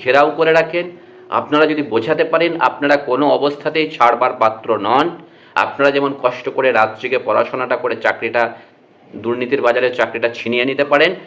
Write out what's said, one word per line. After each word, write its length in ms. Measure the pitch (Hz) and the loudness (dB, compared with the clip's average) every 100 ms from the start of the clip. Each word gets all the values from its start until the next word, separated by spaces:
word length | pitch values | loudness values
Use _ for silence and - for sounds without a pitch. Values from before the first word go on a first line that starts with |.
ঘেরাও 280 | 127 135 151 | 2 4 4
করে 220 | 156 160 | 2 2
রাখেন, 340 | 165 156 175 175 - - - - | 2 2 -2 -6 -10 -20 -20 -4
আপনারা 340 | 113 - 151 151 | -4 0 2 2
যদি 160 | 151 | 2
বোঝাতে 420 | 143 113 156 156 | -2 -2 0 0
পারেন 280 | 156 165 170 160 | 0 2 0 0
আপনারা 360 | 127 - 143 143 | 0 0 2 2
কোনো 280 | 139 127 147 | 0 0 2
অবস্থাতেই 560 | 139 143 143 151 156 151 | 2 0 -2 -4 -2 -2
ছাড়বার 420 | - 120 120 127 - | 2 2 4 0 2
পাত্র 300 | 110 - - 107 | 0 0 -4 -2
নন, 280 | 101 131 151 - - - - - | 2 2 0 -4 -18 -20 -6 -2
আপনারা 340 | 101 - 139 | -2 2 2
যেমন 220 | 139 139 139 | 2 -2 0
কষ্ট 260 | 123 - 131 | -2 -2 -8
করে 200 | - 131 | -2 2
রাত 180 | 110 110 - | 2 2 -2
জেগে 220 | 123 127 | -4 -4
পড়াশোনাটা 520 | 113 110 117 131 123 123 | 0 0 0 -2 -4 -2
করে 180 | 123 113 | -4 -2
চাকরিটা, 460 | 110 - 117 117 117 - - _ _ _ _ | -2 -2 -2 -2 -2 -4 -20 _ _ _ _
দুর্নীতির 540 | 113 113 120 123 139 120 | -10 -4 -4 -2 0 2
বাজারে 220 | 120 127 | 2 0
চাকরিটা 380 | 120 113 113 117 | 0 -2 0 -4
ছিনিয়ে 360 | - 113 120 | -4 -4 -2
নিতে 200 | 131 135 | 0 0
পারেন, 260 | 143 143 170 185 | 2 2 2 0